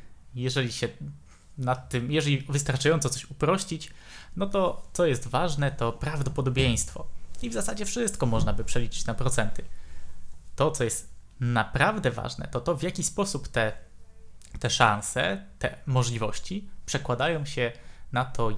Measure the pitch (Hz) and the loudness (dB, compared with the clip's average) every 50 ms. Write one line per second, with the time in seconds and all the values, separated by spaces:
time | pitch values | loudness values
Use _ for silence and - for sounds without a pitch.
0 | - - - - - - - 123 123 127 127 143 127 120 - - 123 - - - | -16 -18 -18 -20 -18 -12 -8 -4 -2 0 0 0 0 0 -2 -2 -4 -4 -4 -6
1 | 147 143 - - - - - - - - - - - - 127 - - - - 123 | -12 -12 -12 -14 -18 -20 -20 -20 -20 -16 -8 -4 0 0 0 -2 -2 -4 -4 -2
2 | 117 131 147 156 151 147 139 135 - - 139 143 143 - 131 - - 147 165 156 | -2 2 0 2 2 4 2 0 0 0 0 0 2 2 0 2 4 4 4 4
3 | 151 131 - - - - - - - 147 185 196 196 - 165 156 - - - - | 2 0 -2 -4 -8 -10 -4 0 2 2 2 2 0 -4 -6 -8 -8 -10 -14 -16
4 | - - - - - - - 180 196 196 196 196 185 175 - - - - - - | -18 -18 -18 -18 -14 -10 -4 -4 -2 0 2 2 2 2 0 -2 -6 -6 0 2
5 | 175 160 131 123 - 117 123 131 175 175 147 143 143 139 - - 120 117 - - | 4 4 4 2 0 0 0 2 2 2 2 2 0 0 0 0 -2 -2 0 -2
6 | - 147 156 143 135 131 - 143 131 131 127 131 131 123 117 - - - - - | -4 -2 -2 0 0 0 0 0 0 2 4 4 4 4 4 2 0 -2 -4 -6
7 | - - - - - - - - 247 233 233 220 202 208 220 202 208 196 - 247 | -4 -4 -4 -4 -4 -4 -4 -2 -2 -2 -2 -2 -2 -2 -2 -2 -2 -2 -2 0
8 | 240 208 - - 139 123 113 110 110 113 - - 110 - - 120 117 - - - | 0 0 0 2 2 2 4 4 4 4 4 2 4 4 4 4 4 2 2 0
9 | - - 110 - 113 110 110 - 110 - - - - - - - - - - - | 0 0 2 2 2 4 4 4 4 4 4 4 2 0 -2 -4 -4 -4 -4 -4
10 | - - - - - - - - - - - - 135 156 151 - 127 110 - - | -2 -2 -2 -4 -4 -4 -6 -8 -8 -6 0 2 2 2 4 2 0 0 0 -2
11 | - - - - - - - - 123 120 120 113 110 - - 127 143 196 220 214 | -6 -8 -12 -14 -16 -14 -8 -4 0 2 2 2 2 2 2 2 4 4 2 2
12 | 147 127 113 113 - - - - 143 - - 123 - 175 170 131 139 185 185 - | 0 0 -2 -2 -6 -6 -6 -6 -8 -4 -4 -2 0 0 0 0 -2 -4 -2 -2
13 | - - - - 196 196 - 139 - - - 120 113 107 - - - - - - | -4 -2 0 -2 -2 -2 -2 -4 -4 -2 0 0 0 0 -2 -6 -10 -14 -16 -18
14 | - - - - - - - - - - - - - - - - 123 110 104 104 | -18 -18 -18 -18 -16 -16 -16 -16 -16 -12 -10 -4 -2 0 4 6 6 6 6 4
15 | - - - - - - - 196 - - - - - - - - - 147 127 127 | 0 -4 -2 0 0 0 0 -2 -6 -12 -10 -4 -4 -4 -4 -4 -4 0 2 2
16 | 120 123 120 113 110 104 - - - - 185 208 208 - - - - - - 139 | 2 2 0 0 0 0 -2 -2 -4 -4 -6 -6 -6 -8 -10 -8 -6 -4 -4 -2
17 | - - 123 113 135 165 170 156 143 139 - 151 120 117 120 - - - - - | 0 0 0 0 2 0 0 0 -2 -4 -2 -2 -2 -2 -2 -6 -14 -14 -14 -14
18 | - - - 123 131 127 - - 117 110 110 | -10 -4 -2 -2 0 0 2 2 2 4 4